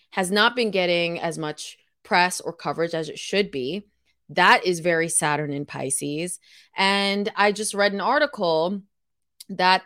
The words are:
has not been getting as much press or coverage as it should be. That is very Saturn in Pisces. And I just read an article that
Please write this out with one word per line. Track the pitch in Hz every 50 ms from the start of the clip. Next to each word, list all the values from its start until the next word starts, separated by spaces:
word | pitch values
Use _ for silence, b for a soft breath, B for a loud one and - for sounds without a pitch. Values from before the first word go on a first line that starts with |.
| _ _
has | - 202 185 175
not | 202 208 214 240 240
been | 254 233 214
getting | 190 190 180 175 175 170 170 170 170 -
as | - 170 151 156
much | 160 151 151 - - - - - _ _ _ _ -
press | - 214 180 175 180 - -
or | - 156 170
coverage | - - 160 139 156 165 165 165
as | 160 156 151
it | - -
should | - - - 196 208 202
be. | - 135 123 135 170 208 - _ _ _ _ _ _ _ _ -
That | 120 185 180 196 240 - -
is | 180 180 165
very | 160 180 170 165 165 165
Saturn | - - 165 151 147 147 151 143
in | 143 143 143
Pisces. | - - 139 131 135 - - 147 143 147 156 170 180 - - b b b b b b _
And | - 190 196 196 196 196 196 196 202 202 214 -
I | - 202 208
just | 202 202 214 - -
read | 196 202 202
an | 196 196
article | 180 208 262 294 302 - - 214 196 170 160 156 165 180 202 196 190 _ _ _ _ _ _ _ _ _ _ - - -
that | 196 175 185 185 185 185 -